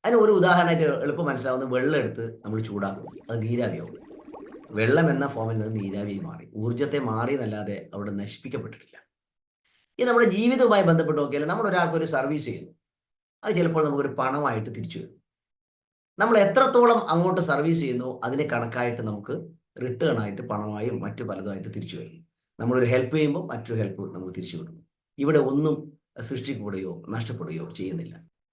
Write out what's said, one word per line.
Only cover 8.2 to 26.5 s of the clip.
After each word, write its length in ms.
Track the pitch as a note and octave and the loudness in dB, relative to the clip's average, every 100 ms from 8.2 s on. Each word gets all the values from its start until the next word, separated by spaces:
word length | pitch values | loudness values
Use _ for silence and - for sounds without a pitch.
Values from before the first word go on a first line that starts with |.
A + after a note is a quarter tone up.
| G#2 - B2 B2 A2+ - - - _ _ _ _ _ _ _ _ _ - | -8 -10 -10 -10 -10 -16 -20 -20 _ _ _ _ _ _ _ _ _ -2
ഇത് 100 | B3 | 2
നമ്മുടെ 220 | A#3 G#3+ | 6 4
ജീവിതവുമായി 520 | G3 A#3 C4 A#3 G#3 | 4 4 6 6 6
ബന്ധപ്പെട്ട് 380 | F3 D#3+ D3 D3 | 6 4 4 0
നോക്കിയാൽ 240 | C#3+ C#3+ | 0 -2
നമ്മൾ 240 | D3+ G3+ G#3 | -2 0 0
ഒരാൾക്ക് 260 | F#3 E3 | 2 2
ഒരു 100 | D#3+ | 0
സർവീസ് 400 | D#3+ C#3 C#3 D3+ | 0 0 0 -2
ചെയ്യുന്നു, 280 | B2+ F#2 - _ _ _ _ _ _ _ | -4 -8 -12 _ _ _ _ _ _ _
അത് 100 | G#3+ | -2
ചിലപ്പോൾ 300 | F3 E3+ D#3+ | 2 2 2
നമുക്കൊരു 240 | D3+ C#3 C3+ | 2 0 -2
പണമായിട്ട് 640 | C#3 C3 C#3+ C#3 A2 A2 | -2 -2 0 0 -2 -4
തിരിച്ചു 280 | - - - | -8 -8 -10
വരും. 240 | - _ _ _ _ _ _ _ _ _ _ - | -12 _ _ _ _ _ _ _ _ _ _ -2
നമ്മൾ 200 | A3 G#3+ | 4 6
എത്രത്തോളം 720 | G3 C4 B3+ B3 A#3+ A3 - | 6 6 6 8 8 6 4
അങ്ങോട്ട് 300 | E3+ F3+ F3 | 2 4 2
സർവീസ് 400 | D3+ C#3+ D#3+ E3 | 2 2 2 2
ചെയ്യുന്നു 400 | C#3 B2 B2+ - | 0 -2 -4 -6
അതിന് 180 | A#2+ C#3 | -4 -2
കണക്കായിട്ട് 600 | D3 A#2 A#2 B2 A#2+ A2+ | -2 -2 -2 -2 -2 -2
നമുക്ക് 460 | A2 G2+ G2+ E3 E3 - _ - | -6 -6 -8 -8 -10 -20 _ -8
റിട്ടേൺ 380 | B2+ - E3 A#2 | -6 0 0 0
ആയിട്ട് 220 | G#2 G2+ | -2 -6
പണമായും 580 | A#2 G#2 G#2+ G#2 A#2+ B2 | -6 -6 -4 -4 -4 -4
മറ്റു 240 | G#2 A2 | -8 -8
പലതുമായിട്ട് 440 | G#2 F#2+ G2 G2 E2+ | -8 -6 -8 -8 -10
തിരിച്ചു 280 | - - - | -10 -10 -10
വരും. 300 | - - _ _ _ - | -12 -18 _ _ _ -6
നമ്മളൊരു 260 | A#2 B2+ A#2 | 0 2 4
ഹെൽപ്പ് 300 | B2+ B2+ D#3 | 2 2 2
ചെയ്യുമ്പോൾ 300 | D3+ C#3 - | 2 0 -4
മറ്റൊരു 280 | A#2+ A2+ | -10 -6
ഹെൽപ്പ് 400 | A2 G2 F#2+ F#2+ | -2 -2 -4 -10
നമുക്ക് 200 | F2+ F#2 F2+ | -10 -10 -10
തിരിച്ചു 200 | E2+ E2+ | -10 -10
കിട്ടുന്നു. 240 | - - _ _ _ - | -12 -18 _ _ _ -2
ഇവിടെ 200 | C#3+ D3+ | 4 4
ഒന്നും 600 | C3 C#3+ D#3 C#3+ - - _ - | 4 2 2 0 -6 -20 _ -10
സൃഷ്ടിക്കപ്പെടുകയോ 800 | A2+ B2+ C#3 | -6 -6 -6